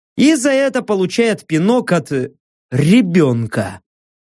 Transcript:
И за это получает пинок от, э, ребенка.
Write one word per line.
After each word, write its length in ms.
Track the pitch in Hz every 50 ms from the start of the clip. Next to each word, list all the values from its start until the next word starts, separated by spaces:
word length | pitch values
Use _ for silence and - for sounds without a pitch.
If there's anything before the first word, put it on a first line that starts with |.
| _ _ -
И 160 | - 247 302 320
за 160 | 262 226 285
это 320 | 269 269 277 269 262 254
получает 640 | 254 220 208 190 185 180 - - 233 226 208 - -
пинок 460 | - 160 156 175 208 247 247 247 -
от, 200 | 175 170 - -
э, 200 | 147 131 127 - _ _ _ _ _ _ _ -
ребенка. 1080 | 127 127 143 160 208 247 196 180 165 180 151 131 120 117 117 104 - 117 98 92 95 - _ _ _ _ _ _ _ _ _